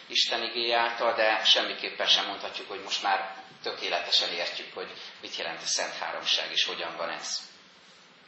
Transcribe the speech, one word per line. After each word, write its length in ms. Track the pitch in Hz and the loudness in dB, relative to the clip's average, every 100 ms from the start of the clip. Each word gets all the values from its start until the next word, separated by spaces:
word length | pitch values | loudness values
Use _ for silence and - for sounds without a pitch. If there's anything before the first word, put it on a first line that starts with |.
| - | -4
Isten 360 | 123 - 120 | 0 2 2
igéje 360 | 113 117 117 117 | 0 0 2 4
által, 340 | 117 - 123 | 4 2 2
de 300 | 117 110 107 | 4 4 6
semmiképpen 640 | - - 104 98 101 - 95 | 6 6 4 -2 -6 -2 4
sem 180 | - 92 | 4 2
mondhatjuk, 440 | 98 101 - 98 | -4 -8 -8 -8
hogy 140 | 98 | -8
most 200 | 98 - | -6 -2
már 320 | 101 95 - - - - | 2 2 0 -10 -16 -10
tökéletesen 680 | 117 101 98 87 - - 87 | -8 -6 -2 -2 2 2 2
értjük, 440 | 85 85 - - | 0 -4 -6 -8
hogy 180 | - 92 - - - | -8 -10 -10 -14 -14
mit 140 | - - | -10 -6
jelent 260 | 82 80 | -6 -6
a 40 | - | -2
Szent 280 | - 82 | -2 -2
Háromság, 580 | - 82 82 80 - 80 | -4 -6 -4 0 0 0
és 140 | 82 - | 0 -2
hogyan 300 | 87 85 80 | -2 -6 -4
van 120 | 82 | -6
ez. 420 | 78 - - - - - - - - - - | -6 -6 -8 -8 -18 -20 -20 -20 -20 -20 -20